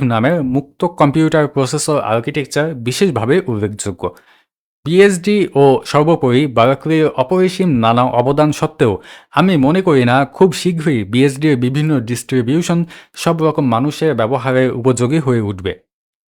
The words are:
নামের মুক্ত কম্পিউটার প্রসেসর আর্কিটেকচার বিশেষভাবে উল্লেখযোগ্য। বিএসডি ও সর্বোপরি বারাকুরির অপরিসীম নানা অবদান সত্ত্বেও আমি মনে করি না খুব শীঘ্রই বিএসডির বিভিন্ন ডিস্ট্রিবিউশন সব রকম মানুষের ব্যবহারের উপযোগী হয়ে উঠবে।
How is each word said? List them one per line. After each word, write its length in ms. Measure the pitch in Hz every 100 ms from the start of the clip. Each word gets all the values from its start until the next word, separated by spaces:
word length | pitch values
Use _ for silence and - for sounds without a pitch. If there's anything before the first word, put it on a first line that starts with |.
নামের 340 | 131 113 127 175
মুক্ত 380 | 131 131 139 _
কম্পিউটার 600 | 175 - 147 147 156 160 143
প্রসেসর 500 | 143 127 151 - 147
আর্কিটেকচার 680 | 104 113 131 151 135 147 156
বিশেষভাবে 600 | 135 117 - 196 120 113 175 175
উল্লেখযোগ্য। 560 | 107 104 104 101 90 87 - _ _ _ _ _ _ 151
বিএসডি 520 | 180 202 185 190 208 165
ও 100 | 139 139 127
সর্বোপরি 580 | - 147 151 165 127 123 147
বারাকুরির 600 | 117 120 135 156 160 151 -
অপরিসীম 460 | 127 185 185 185 185 127
নানা 200 | 113 120 123 120
অবদান 300 | 123 143 151
সত্ত্বেও 400 | 143 156 - 127 92 - - _
আমি 240 | 143 180 165
মনে 240 | 131 180
করি 200 | 185 139
না 120 | 120 127 135 -
খুব 120 | 190
শীঘ্রই 480 | - 185 165 156 123
বিএসডির 520 | 95 120 143 135 156 131
বিভিন্ন 340 | 127 139 151 143
ডিস্ট্রিবিউশন 800 | 110 120 - 131 117 156 175 170 170 - -
সব 220 | - 170 165
রকম 220 | 156 151 135
মানুষের 460 | 113 143 - 160
ব্যবহারের 540 | 120 110 131 131 127 127
উপযোগী 460 | 120 123 123 120 160
হয়ে 280 | 131 120 104
উঠবে। 220 | 95 90 85 _ _ _ _